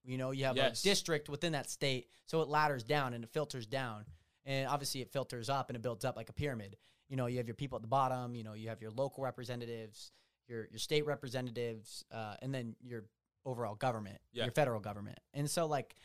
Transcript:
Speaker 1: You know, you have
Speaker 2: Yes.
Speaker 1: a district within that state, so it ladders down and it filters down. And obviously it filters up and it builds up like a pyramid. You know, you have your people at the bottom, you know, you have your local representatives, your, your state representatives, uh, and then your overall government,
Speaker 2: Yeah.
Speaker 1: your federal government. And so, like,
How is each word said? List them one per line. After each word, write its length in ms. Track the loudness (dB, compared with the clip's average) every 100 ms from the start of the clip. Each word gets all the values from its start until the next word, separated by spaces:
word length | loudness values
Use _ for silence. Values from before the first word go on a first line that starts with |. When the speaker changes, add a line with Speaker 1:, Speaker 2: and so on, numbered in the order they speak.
Speaker 1:
You 140 | -4 -2
know, 140 | 0
you 140 | 2 2
have 100 | 6
Speaker 2:
Yes. 240 | 4 6
Speaker 1:
a 40 |
district 460 | 4 4 4 0 0
within 220 | -2 0
that 160 | 0 -2
state, 400 | 0 2 2 -2 _ -2
so 160 | 0
it 60 | 4
ladders 360 | 6 6 4
down 300 | 2 2 2
and 100 | -2
it 60 | -4
filters 380 | -2 -2 -4 -4
down. 380 | -2 -2 -6 -12 -16 _ _ -2
And 220 | 0 2
obviously 340 | 2 0 -4
it 100 | -2
filters 380 | -2 -2 -4 0
up 200 | 0 0
and 60 | -2
it 60 |
builds 220 | -2 0 -2
up 100 | -2
like 140 | -6
a 40 |
pyramid. 440 | -2 -2 -2 -6 -14 _ _ -6
You 80 | 0
know, 80 | 0
you 120 | 0
have 100 | -2
your 80 | -2
people 200 | -4 -4
at 60 |
the 60 | 2
bottom, 460 | 4 4 2 -2 -6
you 80 |
know, 100 | -8
you 160 | -6 -6
have 120 | -6
your 100 | -6
local 300 | 0 0 0
representatives, 920 | -4 -2 -6 -4 -4 -6 -8 -12 -16 _ _ _ -8
your, 200 | -6 -6
your 100 | -6
state 260 | 2 2 4
representatives, 1000 | 0 -2 -2 -2 -2 -2 -4 -10 -14 -10
uh, 280 | -8 -6 -6
and 120 | -4 -4
then 200 | -4 -8
your 220 | -10 -10 -10 _ _ _
overall 320 | -6 -2 -2 0
government, 440 | 0 0 -4 -10 _
Speaker 2:
Yeah. 140 | -2 2
Speaker 1:
your 60 |
federal 260 | 4 4 2
government. 400 | -2 -6 -8 -12 _
And 160 | -2 0
so, 160 | 2 2
like, 300 | 2 -2 -10